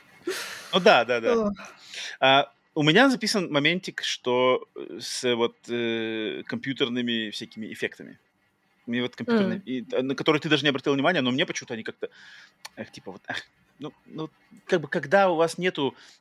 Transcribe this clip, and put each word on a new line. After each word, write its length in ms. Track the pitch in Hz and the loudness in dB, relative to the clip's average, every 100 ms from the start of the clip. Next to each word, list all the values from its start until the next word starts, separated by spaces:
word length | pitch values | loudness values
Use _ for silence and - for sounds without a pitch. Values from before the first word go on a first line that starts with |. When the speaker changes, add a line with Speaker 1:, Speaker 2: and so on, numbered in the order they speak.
| _ - - - - - - | _ -12 -8 -8 -10 -14 -4
Speaker 1:
Ну 60 | 190 | 4
да, 260 | 185 151 117 | 6 6 6
да, 140 | 123 | 0
да. 160 | 113 233 | 2 0
Speaker 2:
Ох. 160 | 214 202 - - - - - - | 0 -4 -12 -20 -18 -14 -14 0
Speaker 1:
А, 320 | 131 135 143 _ _ - | 6 6 4 _ _ 0
у 80 | |
меня 260 | 147 170 277 | 4 6 6
записан 420 | 254 214 214 170 | 4 0 -2 0
моментик, 520 | 143 147 180 180 - | 2 2 0 -4 -8
что, 640 | - - - 123 127 127 - - | -8 -6 0 2 4 2 -2 -14
э, 240 | - 90 | -14 -12
с, 340 | - - 127 120 | -10 -4 0 2
вот, 220 | 117 - - | 0 -2 -6
э, 720 | 120 117 113 110 110 107 67 - | -4 -2 -2 -4 -4 -4 -6 -6
компьютерными 840 | 117 135 127 120 123 120 117 110 | -6 -6 -2 0 0 -2 -2 -4
всякими 420 | - 110 - 107 | -8 -12 -12 -12
эффектами. 460 | 110 - - 73 - _ _ _ _ _ _ - | -6 -8 -8 -18 -20 _ _ _ _ _ _ -6
Мне 140 | 120 | -4
вот 120 | 123 - | -4 -6
компьютерные, 420 | 123 226 151 113 | 0 2 2 -2
Speaker 2:
М. 80 | - | -6
Speaker 1:
и, 200 | 127 110 | -8 -4
э, 80 | - | -2
на 120 | 131 135 | -2 -2
которые 260 | 160 151 | 2 2
ты 80 | 160 | 2
даже 140 | 147 | 2
не 60 | 147 | 2
обратил 240 | 127 - | 0 0
внимания, 280 | 139 143 180 | 0 2 2
но 100 | 131 | 0
мне 140 | 127 175 | 0 -2
почему-то 300 | - - 113 | -4 -8 -10
они 80 | |
как-то, 260 | 110 - - - - - - _ - - | -10 -10 -10 -12 -20 -20 -20 _ -20 -14
эх, 140 | - | -14
типа 200 | - - | -14 -16
вот, 100 | 95 - | -16 -10
эх, 140 | - - _ _ _ | -10 -10 _ _ _
ну, 160 | 139 - _ | -16 -16 _
ну, 260 | - 156 - _ - - | -12 -12 -12 _ -20 -2
как 140 | 180 | -2
бы, 60 | 147 | 0
когда 420 | 180 139 196 196 | -6 2 4 4
у 40 | 165 | 4
вас 200 | 165 165 | 2 2
нету 360 | 180 175 135 - - _ | -4 0 -2 -4 -18 _